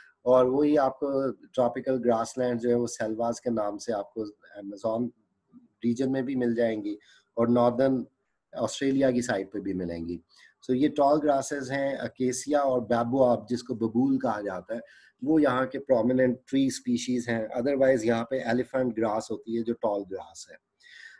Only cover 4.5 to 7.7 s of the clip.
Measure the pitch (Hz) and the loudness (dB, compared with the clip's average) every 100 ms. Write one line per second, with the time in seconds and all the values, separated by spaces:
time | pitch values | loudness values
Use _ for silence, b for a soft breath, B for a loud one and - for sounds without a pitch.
4.5 | 101 101 101 113 113 123 _ _ _ _ | -16 -14 -8 -4 -2 -4 _ _ _ _
5.5 | - _ - 120 117 131 135 127 131 120 | -20 _ -6 -4 0 0 -2 -2 -2 0
6.5 | 113 117 107 104 104 b b b - 117 | 2 0 -2 -6 -10 b b b -2 2
7.5 | 120 120 | 4 4